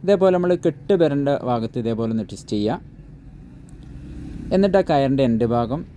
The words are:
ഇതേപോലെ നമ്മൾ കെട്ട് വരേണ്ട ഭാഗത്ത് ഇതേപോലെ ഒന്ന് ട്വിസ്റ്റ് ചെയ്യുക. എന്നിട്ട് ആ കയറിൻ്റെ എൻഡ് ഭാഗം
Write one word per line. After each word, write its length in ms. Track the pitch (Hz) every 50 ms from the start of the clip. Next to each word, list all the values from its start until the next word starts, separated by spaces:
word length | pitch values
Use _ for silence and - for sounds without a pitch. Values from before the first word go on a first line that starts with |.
| -
ഇതേപോലെ 300 | 175 202 190 185 190 180 180
നമ്മൾ 140 | 175 180 180 170 -
കെട്ട് 280 | 175 151 - - - 202 180
വരേണ്ട 280 | 170 151 143 143 143 139 143 - - 123
ഭാഗത്ത് 280 | 123 117 113 113 - 131 113
ഇതേപോലെ 280 | 113 117 107 117 113 113
ഒന്ന് 100 | 113 107 -
ട്വിസ്റ്റ് 220 | 104 98 - - 113
ചെയ്യുക. 240 | 104 104 104 165 - - - - - - - - - - - - - - - - - - - - - - - - - - - - - - - - - - - -
എന്നിട്ട് 220 | 190 196 202 180 196
ആ 40 | 185 -
കയറിൻ്റെ 340 | 160 143 135 135 139 135 135 123
എൻഡ് 180 | 117 110 120 113 117
ഭാഗം 280 | 120 120 110 127 156 180 - -